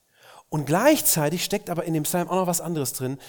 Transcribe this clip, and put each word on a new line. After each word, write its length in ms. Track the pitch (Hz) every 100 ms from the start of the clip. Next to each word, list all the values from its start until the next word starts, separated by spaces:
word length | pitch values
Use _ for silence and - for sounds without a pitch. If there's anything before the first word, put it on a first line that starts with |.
| _ _ - - _
Und 180 | 151 135
gleichzeitig 800 | 170 269 311 - 165 147 175
steckt 260 | - 202 -
aber 140 | 170
in 100 | 170
dem 100 | 160
Psalm 240 | 151 180 170
auch 80 | 185
noch 100 | 180
was 140 | 170
anderes 320 | 160 160 131
drin, 260 | - 127 135